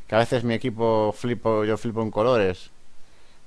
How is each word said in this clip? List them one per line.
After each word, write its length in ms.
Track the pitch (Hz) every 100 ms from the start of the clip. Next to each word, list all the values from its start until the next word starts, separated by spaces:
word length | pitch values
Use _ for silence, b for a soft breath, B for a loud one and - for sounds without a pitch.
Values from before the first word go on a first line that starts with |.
| b
que 80 | 107
a 20 |
veces 240 | 117 127
mi 100 | 117
equipo 600 | 113 127 107 113 110 107 -
flipo, 460 | 120 113 113 107 107
yo 120 | 107
flipo 240 | 120 110
en 100 | 110
colores? 600 | 101 117 123 98 92 - - - - b b b b